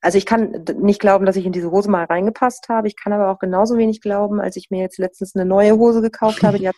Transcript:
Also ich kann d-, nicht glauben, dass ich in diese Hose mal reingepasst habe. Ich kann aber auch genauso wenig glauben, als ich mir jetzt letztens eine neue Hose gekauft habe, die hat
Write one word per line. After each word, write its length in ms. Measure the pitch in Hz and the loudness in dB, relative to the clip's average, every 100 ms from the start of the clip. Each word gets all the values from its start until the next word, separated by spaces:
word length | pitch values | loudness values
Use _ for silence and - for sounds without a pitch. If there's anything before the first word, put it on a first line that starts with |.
Also 160 | 175 196 | 0 0
ich 80 | 196 | 0
kann 400 | 226 214 - 160 | -2 -2 -6 -8
d-, 80 | |
nicht 260 | - 202 202 | -2 0 2
glauben, 260 | 208 190 190 | 2 2 2
dass 120 | 190 | 0
ich 80 | 185 | -4
in 80 | |
diese 180 | 185 170 | -4 -2
Hose 180 | 190 202 | -2 0
mal 140 | 185 | -2
reingepasst 640 | 165 170 202 220 254 247 - | -2 -2 -2 0 -2 -2 -4
habe. 220 | 226 214 | -4 -4
Ich 80 | - | -6
kann 160 | - | -4
aber 180 | 208 196 | -2 -2
auch 80 | 190 | -2
genauso 380 | 185 185 226 233 | -2 0 0 2
wenig 240 | 220 220 | 0 -2
glauben, 400 | 208 202 208 208 | -4 -4 -2 -4
als 160 | 190 185 | -6 -10
ich 120 | - | -8
mir 120 | 185 | -6
jetzt 160 | 185 - | -6 -6
letztens 360 | 185 - 190 | -8 -8 -8
eine 120 | 190 185 | -4 0
neue 320 | 196 208 220 | 4 4 6
Hose 240 | 233 226 | 4 2
gekauft 420 | 220 - 220 214 | -2 -2 -2 2
habe, 160 | 208 196 | 2 2
die 80 | |
hat 80 | 185 | -4